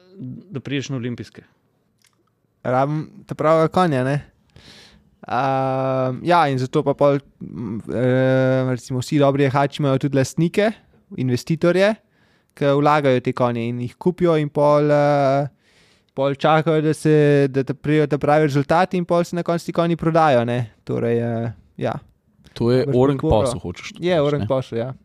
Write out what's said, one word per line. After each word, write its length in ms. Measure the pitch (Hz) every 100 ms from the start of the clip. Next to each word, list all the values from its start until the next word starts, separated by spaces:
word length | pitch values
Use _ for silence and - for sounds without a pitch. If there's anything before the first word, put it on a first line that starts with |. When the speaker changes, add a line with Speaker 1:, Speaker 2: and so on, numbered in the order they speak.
| _ - 127 - 180
Speaker 1:
da 120 | 135
prideš 300 | - 139 127
na 60 | 135
olimpijske? 460 | 120 117 107 - - _ _ _ _ _ _ _ _ _ _ _ -
Speaker 2:
Rabim 580 | 127 139 151 - -
ta 120 | - 143
pravega 320 | 151 160 160
konja, 340 | 185 180 135
ne. 180 | 131 143 - _ _ _ - - - - _ _
Ehm, 1000 | - 120 135 135 131 131 131 131 131 127
ja, 240 | 165 175 147
in 120 | 131
zato 240 | 131 156
pa 120 | 143
pol, 260 | 135 143 143 - _
m, 440 | - 85 110 107 -
eh, 800 | 90 123 127 131 131 131 131 131
recimo, 320 | 127 - 127
vsi 180 | - 151
dobri 260 | 139 135
jahači 340 | 139 139 139 -
imajo 200 | 143 135
tudi 160 | 143 135
lastnike, 560 | 131 - 170 208 208 - _ _ _
investitorje, 840 | 196 127 123 - 160 170 180 196 220 _ _ _ _ _
ke 120 | - 143
vlagajo 500 | 139 147 151 139 127
te 120 | 131
konje 320 | - 123 120
in 160 | 117 120
jih 160 | 123 -
kupijo 400 | 185 175 175 160
in 140 | 147
pol, 400 | - 147 147 147
eh, 580 | 147 143 143 135 139 143 - _ _ _ _ _
pol 200 | - 139
čakajo, 480 | 135 156 156 160 156
da 120 | 156
se, 220 | 147 156 151 147 143 139
da 160 | 131
te 100 | 131
pridejo 340 | 139 147 151 147
ta 100 | 143
pravi 260 | 143 151
rezultati 540 | 156 143 135 165 185 180
in 80 | 170
pol 180 | 175
se 120 | 170 175
na 80 |
koncu 220 | 170 170 -
ti 60 |
konji 240 | 170 170 165
prodajo, 480 | 165 160 160 123
ne. 280 | 117 120 110 -
Torej, 380 | - 123 117 117
eh, 320 | 117 117 117 - _ -
ja. 180 | 120 - - _ _ _ -
Speaker 3:
To 200 | - 120
je 100 | 127
Speaker 2:
Vrš 140 | 131 123
Speaker 3:
orang 240 | 135 135
Speaker 2:
podporo. 220 | 156 110
Speaker 3:
posel, 180 | 143 95
hočeš 320 | 90 87 -
Speaker 2:
Je 160 | - 170
Speaker 3:
reči, 100 | 175
Speaker 2:
orang 200 | 143 143
Speaker 3:
ne? 60 | 135
Speaker 2:
posel, 300 | 131 - 117
ja. 160 | 123 -